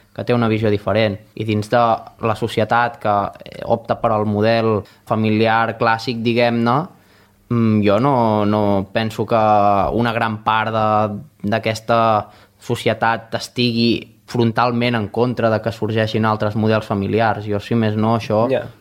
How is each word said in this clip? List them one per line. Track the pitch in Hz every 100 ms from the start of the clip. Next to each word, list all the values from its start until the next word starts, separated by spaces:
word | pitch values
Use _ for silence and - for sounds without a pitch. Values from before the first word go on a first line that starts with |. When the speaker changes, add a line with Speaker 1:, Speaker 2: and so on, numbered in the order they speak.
| _ -
Speaker 1:
que |
té | 110 120
una | 113
visió | 110 110
diferent. | 101 - 104 110 98 - -
I | 110
dins | 107 104
de | 120 117 - - -
la | 113 107
societat | 110 - 107 120 120 -
que, | 107 101 98 - -
eh, | - 117
opta | 113 - 117
per | 117
al | 107 107
model | 104 110 113 113 104 - - -
familiar | 110 110 110 110 113 113 110
clàssic, | 117 113 - 117
diguem-ne, | 117 117 120 117 117 135 180 - _ _ _ _ -
mm, | 120 113 107
jo | 104 101
no, | 139 127 113 107 104
no | 107 104 101 98
penso | 113 110 - 110
que | 113 107 104 101 98 78
una | 101 120
gran | 113 113 107
part | 110 110 110
de, | 110 107 107 107 101 - -
d'aquesta | 104 110 110 110 - 117 113 107 - - - _ -
societat | 117 117 110 113 113 - 113
estigui | - - 123 117 117 98 - - -
frontalment | 120 117 110 123 120 120 117
en | 98
contra | 113 123 113 113
de | 107
que | 113
sorgeixin | - 107 110 107 110 110
altres | 107 107 107
models | 110 110 -
familiars. | 101 98 107 113 104 107
Jo, | 101
si | - 117
més | 107 107
no, | 110 117
això | 110 107 123
Speaker 2:
Ja. | 123 - -